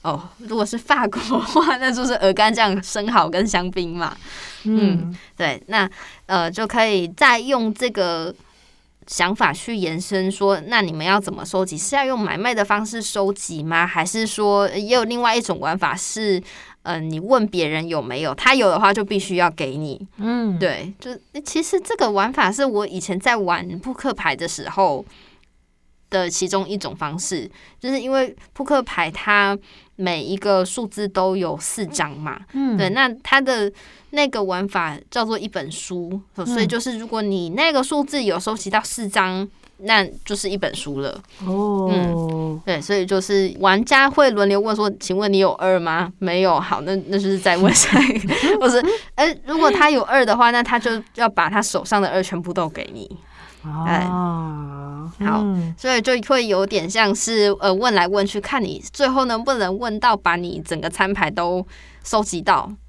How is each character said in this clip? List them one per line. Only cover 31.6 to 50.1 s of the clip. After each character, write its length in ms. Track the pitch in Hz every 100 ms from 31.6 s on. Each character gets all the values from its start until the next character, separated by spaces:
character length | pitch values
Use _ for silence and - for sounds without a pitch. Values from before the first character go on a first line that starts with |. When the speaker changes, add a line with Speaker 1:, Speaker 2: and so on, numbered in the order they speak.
| - - 196
Speaker 1:
张 280 | 294 151 143
嘛。 220 | 151 - -
Speaker 2:
嗯。 240 | 269 269 214
Speaker 1:
对， 140 | 190
那 180 | 226 262 226
它 180 | - 277
的 320 | 269 240 202 - - - _
那 160 | 294 285
个 160 | 233
玩 240 | 196 180 196
法 300 | 196 165 151 -
叫 120 | 240
做 160 | 220 220
一 80 | 202
本 240 | 190 143
书， 480 | 156 - 180 170 190 - -
Speaker 2:
嗯。 100 | 190
Speaker 1:
所 140 | 240
以 60 | 220
就 140 | 233
是 180 | 247 226
如 80 | 226
果 140 | 226
你 300 | 208 196 170
那 200 | 196 320
个 120 | 285
数 200 | 262 294
字 200 | 285 285
有 160 | 220 175
收 160 | 202 220
集 140 | 196
到 100 | 214
四 240 | 214 - 214
张， 400 | 208 185 185 196 _ - _
那 240 | 202 220 190 -
就 100 | -
是 140 | 202 196
一 80 | 196
本 180 | 180
书 260 | - 147 139
了。 200 | 139 - - -
Speaker 2:
哦。 460 | 185 196 208 202 185
Speaker 1:
嗯， 680 | 185 175 170 165 160 160 156
对， 160 | 180 165
所 160 | 143 202
以 80 |
就 160 | 185 196
是 340 | 190 202 190 -
玩 260 | 190 196
家 240 | 240 269 277
会 220 | 269 277
轮 180 | 208 202
流 100 | 196
问 160 | 220
说 160 | 214 208 202
：“请 160 | -
问 160 | 190 208
你 80 | 196
有 140 | 190
二 240 | - 185 185
吗 320 | 170 165 175 -
？”“没 220 | 185 175
有。 180 | 190 160
”“好， 220 | - 104
那， 160 | 160 190 -
那 100 | 196
就 100 | 196
是 80 | 196
再 200 | 185 175
问 160 | 190
下 260 | - - 226
一 180 | 262 220
个。” 140 | - 294 302
<laughs> 80 | 415
或 120 | 349
是， 120 | 247 311 440 - -
诶， 220 | 311 302
如 140 | - 320
果 120 | 311
他 200 | 392 302
有 100 | 285
二 200 | 196